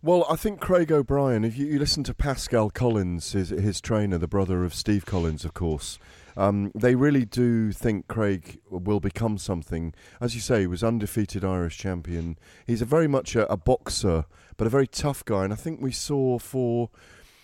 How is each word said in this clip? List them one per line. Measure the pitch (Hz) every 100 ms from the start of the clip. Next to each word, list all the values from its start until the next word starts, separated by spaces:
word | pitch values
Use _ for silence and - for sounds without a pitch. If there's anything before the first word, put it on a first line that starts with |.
Well, | 151 180 170
I | 156
think | 214 202
Craig | - 180 160
O'Brien, | 156 127 139 139 113
if | 113 117
you, | 143
you | 143
listen | 143 - 131
to |
Pascal | 120 147 131 - 120 107
Collins, | - 123 110 92 87 -
his, | 98 87
his | 87 104 95
trainer, | - 110 104 87
the | 82
brother | 101 95 90
of | 90
Steve | - - 104 -
Collins, | 95 82 78
of | 82
course, | - 87 76 - - - - - -
um, | 98 101 101
they | - 123 127
really | 143 143 113
do | 120 123 117 110
think | 95 120 101 -
Craig | 113 104 95 - - -
will | 92 90 104
become | 98 - 113 101
something. | - 90 78 82 82 - - -
As | 120 117
you |
say, | 107 117
he | 92
was | 87 113
undefeated | 117 104 - 104 104
Irish | 95 92 85 80
champion. | 98 90 82 85 82 82 - - -
He's | 117
a | 117
very | 151 156
much | 139 - 117
a, | 107
a | 101
boxer, | - 127 - - 101 82 80 - - -
but | 107
a |
very | 135 135
tough | - 147 139 -
guy. | 104
And | 95
I | 107
think | 165 165
we | 131
saw | 120 - 143 131 123
for | - 131 123 117 117 _ - - - _